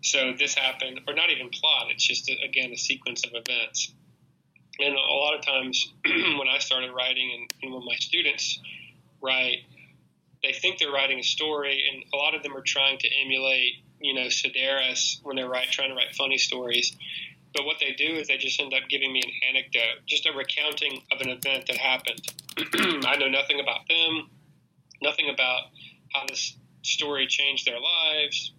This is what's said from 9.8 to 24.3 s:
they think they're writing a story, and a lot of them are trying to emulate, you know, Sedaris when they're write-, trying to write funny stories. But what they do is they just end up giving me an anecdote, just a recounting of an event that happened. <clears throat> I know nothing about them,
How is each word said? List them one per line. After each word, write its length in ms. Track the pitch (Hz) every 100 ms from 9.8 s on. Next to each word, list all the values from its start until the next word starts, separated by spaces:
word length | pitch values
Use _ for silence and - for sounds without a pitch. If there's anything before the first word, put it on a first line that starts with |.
| - - _ _ _ _
they 100 | 139
think 260 | 135 185 180
they're 120 | 156
writing 280 | 139 135 131
a 40 |
story, 600 | - - 156 151 143 135 139
and 120 | 135 -
a 40 | 143
lot 180 | 147 156
of 80 |
them 120 | 143 135
are 80 | 131
trying 320 | 143 135 135
to 80 | - 135
emulate, 640 | 135 135 135 131 127 127 - _
you 120 | 143
know, 140 | 131 127
Sedaris 920 | - 131 131 131 135 131 127 - -
when 120 | 143 131
they're 120 | 131
write-, 240 | 127 131
trying 180 | - 135
to 60 | 127
write 200 | 117 -
funny 220 | 135 135
stories. 580 | - 127 123 120 120 - - - - - _
But 120 | 147 143
what 120 | 165
they 140 | 143
do 220 | 131 151 165
is 120 | 139
they 100 | 135
just 220 | 135 -
end 140 | 139
up 160 | 131 131
giving 240 | 139 135
me 80 | 131
an 320 | 120 - 127 131
anecdote, 500 | 123 123 117 120 -
just 180 | 151 160
a 80 |
recounting 680 | 135 131 - 151 147 147 131 -
of 100 | 135
an 80 | 127
event 380 | 123 139 135 -
that 100 | 123
happened. 440 | 131 131 127 113 - - - -
<clears throat> 480 | - - 202 156 127
I 100 | 143
know 100 | 135
nothing 320 | 135 139 143
about 280 | 135 117 -
them, 420 | 165 165 160 151